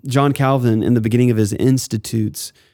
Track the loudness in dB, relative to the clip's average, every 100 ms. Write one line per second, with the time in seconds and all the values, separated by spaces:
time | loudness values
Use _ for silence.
0 | -2 0 0 0 0 2 2 0 2 0
1 | 2 2 2 2 0 0 0 0 -2 -8
2 | -4 -4 -4 -6 -16 _ _